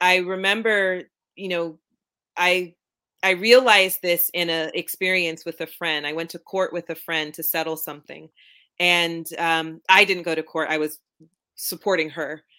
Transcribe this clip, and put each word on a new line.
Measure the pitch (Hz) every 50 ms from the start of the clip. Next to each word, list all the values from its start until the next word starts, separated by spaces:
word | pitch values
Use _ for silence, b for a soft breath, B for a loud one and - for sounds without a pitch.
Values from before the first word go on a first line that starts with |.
I | 180 185 180
remember, | 185 180 180 190 190 190 196 208 220 226 226 214 202 190 185 185 180 160 - _ _ _ _ _
you | - 196 185
know, | 180 170 170 165 160 - _ _ _ _ _ _ _ _ _ _ _
I, | - 180 180 185 185 180 165 170 _ _ _ _ _ _ _ _ _ -
I | 190 185
realized | 180 202 226 240 262 262 240 208 196 190 185 185 - -
this | 180 170 170 - - -
in | 175 175 170
a | 165 160 156 156 -
experience | 175 165 - - - 190 185 185 185 175 165 160 160 -
with | 170 160 -
a | 165
friend. | - - - 175 165 156 147 147
I | 147 156
went | 160 165 165
to | - 170
court | - - - 190 185 - -
with | 175 170 -
a | 165
friend | - - - 165 156 151 151 151
to | - 156
settle | - - 165 156 160 160
something. | 156 - 156 147 147 147 - 143 156 156 160 b b b b b b b b _ -
And, | 175 175 175 175 170 170 170 165 165 - 170 -
um, | - 165 160 160 160 160 160 165 - -
I | 190 196 208
didn't | 185 190 180 165
go | 175 160
to | 160 156
court. | - - 160 156 -
I | 156 156
was | 151 156 - - _ _ _ _ 160 _ _ _ _ _ _
supporting | - - - 185 165 - 202 190 165 156 156
her. | 143 165 151 139 156 156 - _ _